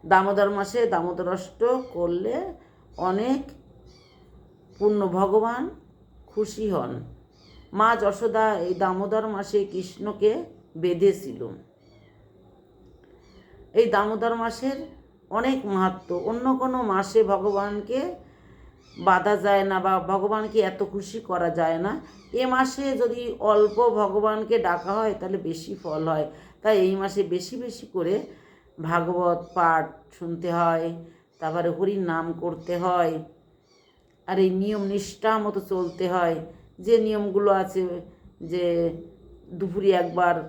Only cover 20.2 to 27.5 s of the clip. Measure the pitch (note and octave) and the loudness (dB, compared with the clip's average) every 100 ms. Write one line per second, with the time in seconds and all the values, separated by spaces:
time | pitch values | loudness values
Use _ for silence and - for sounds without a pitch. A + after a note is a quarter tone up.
20.2 | G3+ G#3+ G#3+ A3 F#3+ F#3+ G3 G3 F#3 A3+ | 0 -2 0 0 0 -2 -6 -6 -8 -12
21.2 | A3 F3+ E3+ E3 E3 E3 F#3+ D#4 - - | -6 -2 0 0 0 0 -2 -4 -10 -20
22.2 | - A#3+ B3+ B3+ C4 C4+ C#4 C4 A#3 A#3+ | -8 -2 0 2 0 0 -4 0 0 -2
23.2 | A#3+ - G#3+ G#3 G#3+ G#3 A#3+ G#3 G3+ G3+ | -6 -2 4 6 6 4 2 4 0 2
24.2 | G#3+ G#3+ A3 A3+ F3+ F3 F3+ G#3 A3 - | 0 0 0 2 2 -2 -2 -2 -2 -2
25.2 | F#3 F#3+ E3 D#3+ - G3+ E3+ D#3 D#3+ D#3 | -6 -6 -6 -8 -10 -10 -6 -4 0 0
26.2 | D3+ - - - G#3+ G#3 F#3 F#3+ G3 G3+ | -2 -8 -20 -4 2 4 4 2 -2 -2
27.2 | F3 F3+ - | -2 -2 -4